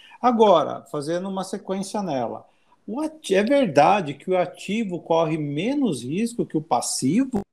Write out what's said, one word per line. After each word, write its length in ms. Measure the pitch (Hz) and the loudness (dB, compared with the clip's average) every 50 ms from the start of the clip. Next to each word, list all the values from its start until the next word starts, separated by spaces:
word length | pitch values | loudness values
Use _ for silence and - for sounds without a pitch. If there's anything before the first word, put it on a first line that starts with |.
| - - - - | -20 -20 -6 -2
Agora, 600 | - 247 240 220 220 208 175 156 131 123 123 - - - | 0 2 4 6 6 6 6 6 4 0 -4 -8 -10 -10
fazendo 380 | - 147 139 156 170 175 190 196 | -8 -6 -4 -4 -4 -4 -4 -6
uma 140 | 190 190 185 | -6 -6 -6
sequência 580 | - - 190 - - 190 196 196 - - 214 | -6 -8 -8 -6 -6 -6 -6 -6 -6 -6 -6
nela, 440 | 196 175 143 127 117 107 110 110 - _ _ _ _ _ _ _ _ | -4 -2 -2 -2 -4 -4 -6 -10 -14 _ _ _ _ _ _ _ _
o 140 | - 214 277 | -10 -6 -6
ati-, 340 | 311 302 - - - - 180 | -6 -6 -8 -8 -4 0 2
é 80 | 190 208 | 2 4
verdade 720 | 233 285 285 262 185 131 143 147 170 202 214 165 143 143 | 4 4 4 2 4 4 6 6 6 4 2 0 -4 -8
que 160 | - - 185 | -8 -4 -2
o 80 | 185 | 0
ativo 640 | 180 175 180 - - - - 202 233 233 190 175 156 | 0 0 -2 -6 -10 -6 -4 -2 -2 -2 -4 -6 -6
corre 380 | - - 165 165 165 156 160 | -2 0 2 2 2 2 0
menos 680 | 160 151 143 143 151 190 240 285 294 269 214 147 117 120 | -2 -4 -4 -4 -4 -2 -2 0 0 0 0 -2 -4 -6
risco 420 | 127 160 196 233 226 - - 190 | -4 -4 -2 -2 -2 -2 -4 -4
que 120 | - - | -2 -4
o 40 | 156 | -4
passivo? 800 | 151 - 135 117 - - - - 127 131 170 240 269 254 - 160 147 - | -2 0 -2 -2 0 -2 -4 -2 0 0 2 0 0 0 -2 -6 -6 -8